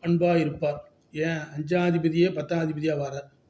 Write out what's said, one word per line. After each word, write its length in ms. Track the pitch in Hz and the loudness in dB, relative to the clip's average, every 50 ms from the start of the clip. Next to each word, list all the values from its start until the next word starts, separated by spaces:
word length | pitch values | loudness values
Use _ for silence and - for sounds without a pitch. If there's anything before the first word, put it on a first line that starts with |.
அன்பா 300 | - 170 170 170 175 175 175 165 | 2 2 2 4 4 4 4 4
இருப்பார். 420 | 156 151 143 - 156 147 143 147 - - _ _ _ _ - | 2 0 -2 -2 -4 -4 -4 -6 -12 -20 _ _ _ _ -6
ஏன், 280 | 151 156 165 165 156 151 147 | -4 -2 -2 -2 -4 -6 -8
அஞ்சாம் 380 | 147 147 151 147 175 180 175 175 | -10 -10 -4 0 0 2 4 4
அதிபதியே 400 | 170 170 156 165 160 170 170 185 | 2 2 2 2 4 4 2 2
பத்தாம் 320 | 160 151 147 - 175 165 165 | 2 -4 -4 -2 -2 -2 -2
அதிபதியா 320 | 156 156 151 151 160 151 | -2 -4 -2 -2 -2 -2
வரார். 340 | 143 143 135 135 139 139 - _ _ _ | -2 -4 -6 -8 -10 -12 -14 _ _ _